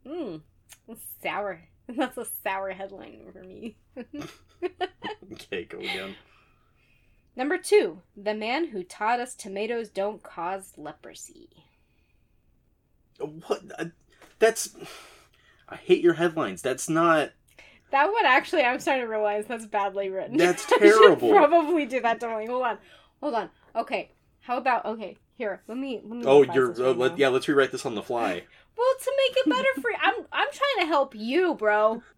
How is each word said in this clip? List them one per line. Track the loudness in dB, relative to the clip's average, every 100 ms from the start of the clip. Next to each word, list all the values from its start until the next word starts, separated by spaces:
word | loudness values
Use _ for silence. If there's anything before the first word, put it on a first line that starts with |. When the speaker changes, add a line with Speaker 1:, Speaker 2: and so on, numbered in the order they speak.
| -12
Speaker 1:
mm, | -10 -8 -10 _ _ _ -20 -20 -18 -18 -10
sour. | -8 -6 -8 -10 _ _
<laughs> | -14
That's | -6 -6 -6
a | -12 -8
sour | -6 -6 -6
headline | -8 -12 -14 -18 -20 -20
for | -20
me. | -20 -16 -16 -16 _ -18
<laughs> | -14 -14 -16 -18 _ _ -10 -6 -10 _ -14 -14 -16
Speaker 2:
Okay, | -20 -10 -10
go | -10 -12
again. | -10 -8 -10 -16 _ _ _ _ _ _ _ _ _ _ _
Speaker 1:
Number | -6 -4 -4
two, | 4 4 4 -6 _ -8
the | -6
man | -4 -4 -4 -4
who | -8
taught | -12 -6 -2 -2
us | -4
tomatoes | -12 -12 -8 -6 -6 -8
don't | -6 -6 -6
cause | -16 -10 -8 -8 -12 -16
leprosy. | -16 -16 -20 -20 -20 -20 -20 _ _ _ _ _ _ _ _ _ _ _ _ _ _ _ _ _
Speaker 2:
What? | -12 -12 -6 -6 -6 -12
Uh, | -12 _ _ _ -20 _
that's, | 2 2 -10 -12 -18 -18 -20 -20 _ _ _ _ -20
I | -18
hate | 2 4
your | 4
headlines. | 4 0 0 -4 -4
That's | -4 -4 -2
not | 2 4 4 2 _ _ -20 -20 _ _
Speaker 1:
That | 2 2
one, | 4
actually, | 4 4 2 0
I'm | 2 0
starting | -2 -2
to | -2
realize | -2 0 -2 -6
that's | -10 -4
badly | -2 -2 -2 -4
written. | -6 -2 2
Speaker 2:
That's | 4 2
Speaker 1:
<laughs> | 0
I | 6
should |
Speaker 2:
terrible. | 8 10 8 8 6
Speaker 1:
probably | 6 8 6 4 -2 0
do | -2
that | -2 -2
differently. | -4 -6 -6
Hold | -4
on. | -4 -6 -12 -20 _ _
Hold | -6
on. | -4 -6 _ _
Okay. | -8 -4 -6 -8 _ _ _
How | -8 -2
about, | 0 0 -2
okay, | -8 -10 -16 _ _
here, | -8 -8 -12
let | -10
me, | -8 -10
let | -10 -4
me |
Speaker 2:
Oh, | 6 8
Speaker 1:
revise | 8 2
Speaker 2:
you're, | 0
Speaker 1:
this | 0
Speaker 2:
uh, | 0
Speaker 1:
right | 2
Speaker 2:
let, | 0
Speaker 1:
now. | 2
Speaker 2:
yeah, | 2
let's | 2 2
rewrite | 2 2
this | -2
on | -6 -8
the |
fly. | -6 -4 -4 -4 -10
Speaker 1:
<laughs> | _ _ -2
Well, | 0 0
to | -2 0 0
make | 0
it | 0
better | 0 0 -2
for | -4
you. | 0
I'm, | -2 -2 -6
I'm | -4 -4
trying | -2 -2 0
to | 0
help | 0 0
you, | -4 -2 0 0
bro. | 0 0 2 2 0 -12